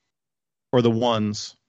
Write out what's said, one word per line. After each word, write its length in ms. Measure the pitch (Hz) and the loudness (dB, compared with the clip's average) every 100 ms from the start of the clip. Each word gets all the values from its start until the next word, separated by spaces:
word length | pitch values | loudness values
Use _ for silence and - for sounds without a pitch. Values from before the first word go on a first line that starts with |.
| _ _ _ _ _ _ _ | _ _ _ _ _ _ _
or 100 | 127 | 2
the 80 | 117 | 2
ones. 640 | 113 120 113 107 107 - - | 2 0 0 -2 -6 -12 -18